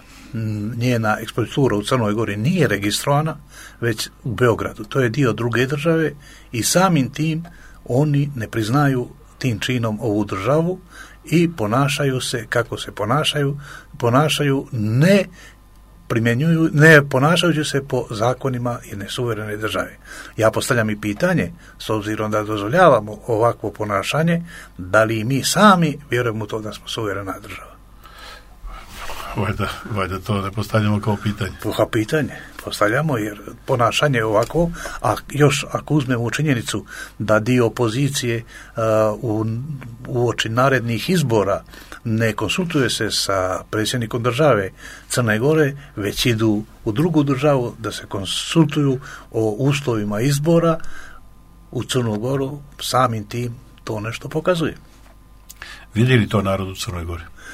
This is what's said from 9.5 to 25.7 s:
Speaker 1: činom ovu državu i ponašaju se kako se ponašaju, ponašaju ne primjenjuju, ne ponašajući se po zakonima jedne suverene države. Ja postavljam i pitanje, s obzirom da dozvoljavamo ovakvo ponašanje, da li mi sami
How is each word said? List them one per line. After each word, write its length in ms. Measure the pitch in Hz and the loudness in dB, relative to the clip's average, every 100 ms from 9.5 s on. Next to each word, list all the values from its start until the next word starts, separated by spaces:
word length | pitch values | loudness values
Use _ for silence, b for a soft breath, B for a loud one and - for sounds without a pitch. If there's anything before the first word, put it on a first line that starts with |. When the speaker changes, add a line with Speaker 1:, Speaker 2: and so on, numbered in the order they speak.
| 104 | -2
Speaker 1:
činom 400 | - 127 113 107 | -2 -2 -2 -2
ovu 240 | 120 104 104 | 0 0 0
državu 540 | 98 101 151 165 185 - B B B - | -2 2 2 2 -2 -10 B B B 0
i 260 | 165 170 - | 2 2 0
ponašaju 640 | 104 120 139 143 143 131 | 0 2 2 0 0 -2
se 240 | - 123 110 | -2 -6 -2
kako 280 | 120 117 - | -2 -2 -4
se 140 | - | -8
ponašaju, 680 | 101 104 135 147 151 139 143 B B B - | -4 0 0 0 0 -2 -4 B B B -2
ponašaju 720 | 120 123 151 - 147 135 - | 2 4 2 2 0 0 -2
ne 540 | 123 107 120 165 202 180 B B B - - - - - | -4 0 4 6 6 2 B B B -20 -20 -20 -16 -4
primjenjuju, 580 | 123 117 117 160 160 160 | 0 2 2 4 4 4
ne 360 | 151 156 151 143 | 6 8 8 6
ponašajući 540 | 131 143 175 170 147 | 2 2 2 2 0
se 200 | 147 139 139 | 0 -4 -2
po 180 | 127 - | -4 -2
zakonima 680 | 107 117 123 135 123 120 120 - | -2 -2 0 -4 -4 -4 -6 -10
jedne 240 | 101 101 | -12 -8
suverene 480 | - 120 107 107 104 | -6 -4 -4 -6 -6
države. 400 | 107 92 - - B B B - | -4 -4 -6 -10 B B B 2
Ja 140 | 110 | 2
postavljam 380 | 110 - 123 107 | 2 0 0 0
i 120 | 104 | -2
pitanje, 500 | 104 104 175 170 87 - B B | -4 -2 0 0 -2 -6 B B
s 120 | - | -4
obzirom 420 | 107 104 107 107 | -4 -2 -4 -2
da 120 | 107 | -2
dozvoljavamo 760 | 107 107 101 160 175 120 104 107 - | -2 -4 0 6 6 6 2 -10 -2
ovakvo 440 | 110 117 - 107 | 2 2 0 -6
ponašanje, 720 | - 104 98 95 143 165 170 170 B B B | -6 -2 -2 0 0 0 0 -4 B B B
da 260 | 90 104 | 2 4
li 200 | 110 113 | 4 0
mi 200 | 110 135 | -2 -2
sami 540 | - 165 208 | 0 6 6